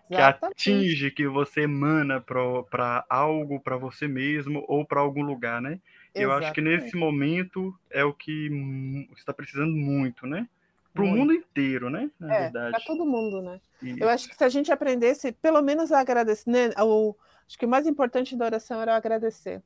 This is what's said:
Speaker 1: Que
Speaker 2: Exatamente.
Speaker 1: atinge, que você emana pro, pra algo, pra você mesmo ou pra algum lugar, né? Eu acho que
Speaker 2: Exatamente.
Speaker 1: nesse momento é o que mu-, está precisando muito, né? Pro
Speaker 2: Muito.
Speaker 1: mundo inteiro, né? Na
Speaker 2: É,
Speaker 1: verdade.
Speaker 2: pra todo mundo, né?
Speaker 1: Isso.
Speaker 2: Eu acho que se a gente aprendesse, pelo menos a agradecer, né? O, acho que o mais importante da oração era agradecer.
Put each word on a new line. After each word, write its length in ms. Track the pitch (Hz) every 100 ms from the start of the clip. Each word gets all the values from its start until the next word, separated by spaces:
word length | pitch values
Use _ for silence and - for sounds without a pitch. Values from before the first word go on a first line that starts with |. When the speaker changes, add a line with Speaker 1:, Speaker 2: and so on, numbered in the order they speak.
| -
Speaker 1:
Que 100 | 185
Speaker 2:
Exatamente. 260 | - - 359 - 202
Speaker 1:
atinge, 440 | 202 190 151 139
que 140 | - 143
você 360 | 139 139 -
emana 580 | 147 143 147 160 143 135
pro, 440 | - 127 127 127
pra 420 | 123 123 123 120 -
algo, 500 | 127 151 156 147 139
pra 200 | 135 127
você 280 | 131 - 151
mesmo 580 | 131 139 151 143 147 -
ou 160 | 147
pra 160 | 151 143
algum 220 | 143 139
lugar, 400 | 143 131 120 117
né? 180 | 131 185 _ - _
Eu 180 | 190 135
acho 200 | 139 156
que 80 | 156
Speaker 2:
Exatamente. 240 | 156 170
Speaker 1:
nesse 120 | 240 180
momento 800 | 160 143 143 170 185 190 190 185 _
é 140 | 139
o 80 | 143
que 380 | 143 - 156 151
mu-, 560 | 143 135 135 135 139 139 -
está 160 | -
precisando 400 | 143 143 139 156 156
muito, 500 | 143 139 131 - 127
né? 220 | 165 240 _ _ _ _
Pro 140 | - 196
Speaker 2:
Muito. 120 | 214
Speaker 1:
mundo 120 | 294
inteiro, 560 | 330 - - 135 131 123
né? 220 | 165 294 -
Na 160 | 160
Speaker 2:
É, 60 | 196
Speaker 1:
verdade. 300 | 170 120 120
Speaker 2:
pra 80 | 226
todo 260 | - 320 311
mundo, 340 | 240 220 196
né? 200 | 180 185 _ -
Speaker 1:
Isso. 200 | 254 -
Speaker 2:
Eu 60 | 220
acho 200 | 240 -
que 60 |
se 80 | -
a 60 | 254
gente 240 | 277 294
aprendesse, 580 | 285 294 247 233 285 269
pelo 320 | - 320 311
menos 300 | 277 302 320
a 80 | 285
agradecer, 500 | 262 240 226 214 -
né? 200 | 247 240 -
O, 320 | 220 214 214 208 _ _ -
acho 100 | -
que 80 |
o 40 | 240
mais 180 | 269 311
importante 480 | 294 247 254 262 247
da 80 |
oração 380 | 233 226 - 226
era 140 | 226 226
agradecer. 640 | 220 220 226 - 190 185